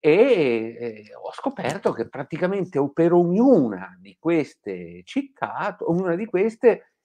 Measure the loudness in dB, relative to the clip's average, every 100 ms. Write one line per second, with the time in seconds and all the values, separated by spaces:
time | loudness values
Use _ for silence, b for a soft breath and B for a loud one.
0 | 4 4 6 4 2 0 -4 -8 -12 -12
1 | -20 -16 -14 -8 -8 -6 -6 -2 -4 -4
2 | -8 -10 -12 -4 -4 -2 -4 -2 -2 2
3 | 4 4 4 4 6 6 4 -4 -12 -20
4 | -20 _ -2 -2 -2 _ -12 -10 -12 -16
5 | -10 -8 -8 _ -10 -6 -8 -6 -4 -2
6 | -2 -4 -4 -2 -2 2 2 2 _ _